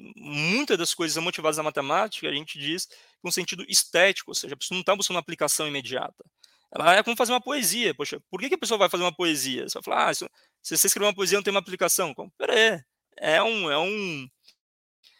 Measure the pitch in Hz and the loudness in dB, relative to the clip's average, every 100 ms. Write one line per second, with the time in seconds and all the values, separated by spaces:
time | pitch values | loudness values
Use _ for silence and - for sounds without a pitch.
0 | - - 147 147 160 220 285 185 170 - | -18 -18 -8 -4 0 0 2 0 0 -2
1 | 165 151 170 170 156 156 151 143 139 170 | -2 -2 -4 -2 -2 0 -2 -2 0 0
2 | 214 - 151 147 160 151 143 175 - - | 0 -4 -6 -6 -8 -8 -6 -4 -6 -14
3 | _ _ 175 185 170 180 - - - 165 | _ _ -4 -4 -4 -8 0 0 2 4
4 | 196 - - - - 139 - 185 185 202 | 4 4 -6 -8 -8 -10 -6 -4 0 0
5 | - 175 165 165 151 - 151 139 131 - | 0 -4 -6 -4 0 0 -2 -4 -4 -6
6 | - _ - _ _ _ _ - 160 190 | -6 _ -20 _ _ _ _ 2 6 6
7 | 220 233 233 247 247 294 180 220 208 143 | 4 0 2 0 0 -2 0 0 0 -2
8 | 143 - - 185 269 370 220 214 180 180 | -6 -8 -10 -8 -2 -2 0 2 4 4
9 | 180 165 170 147 131 127 - - - - | 0 0 0 0 -2 -4 -6 -8 -2 0
10 | 170 147 - _ _ _ - 160 190 - | 2 0 -6 _ _ _ -4 0 2 2
11 | 208 196 180 202 196 196 185 185 180 - | 2 2 2 2 2 -2 -2 -2 0 2
12 | 170 135 175 - - 233 226 170 - _ | -2 -6 -14 -6 2 4 4 2 -8 _
13 | _ - 156 165 220 220 165 143 185 214 | _ -4 2 4 4 0 0 0 0 -4
14 | 190 147 127 _ _ _ _ _ _ _ | -6 -8 -12 _ _ _ _ _ _ _
15 | _ | _